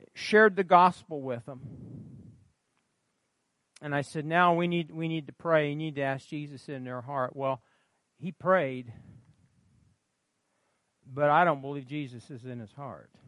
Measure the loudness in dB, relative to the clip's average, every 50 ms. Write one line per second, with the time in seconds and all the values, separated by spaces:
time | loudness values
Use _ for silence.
0 | -20 -20 -16 -12 -4 4 6 8 8 8 6 2 2 6 8 8 8 6 4 0
1 | -10 -10 -10 -8 -6 -6 -6 -6 -8 -12 -16 -14 -14 -16 -16 -16 -16 -16 -16 -16
2 | -16 -16 -18 -20 -20 -20 -20 -20 _ _ _ _ _ _ _ _ _ _ _ _
3 | _ _ _ _ _ _ _ _ _ _ _ _ _ _ _ -14 -8 -4 -2 -4
4 | -4 -4 -6 -8 -4 0 2 4 4 4 4 2 2 0 0 -2 -2 -4 -6 -6
5 | -4 -4 -4 -4 -6 -8 -14 _ 0 4 4 4 4 2 -2 -4 -6 -6 -4 -2
6 | -2 -2 -2 -4 -6 -10 -10 -10 -10 -10 -14 -16 -14 -12 -12 -10 -10 -10 -10 -10
7 | -10 -6 -4 -2 -2 -2 -4 -4 -4 -4 -4 -4 _ _ _ _ _ _ _ _
8 | _ _ _ -12 -12 -12 -10 -4 0 2 2 2 2 0 -4 -8 -12 -14 -16 -20
9 | -20 -20 -20 -20 _ _ _ _ _ _ _ _ _ _ _ _ _ _ _ _
10 | _ _ _ _ _ _ _ _ _ _ _ _ _ _ _ _ _ _ _ _
11 | _ -12 -4 0 2 4 6 6 6 4 2 0 -4 -8 -10 -10 -10 -8 -8 -8
12 | -8 -8 -10 -16 -16 -16 -16 -14 -12 -12 -12 -12 -14 -14 -14 -14 -14 -12 -14 -14
13 | -18 _ _ _ _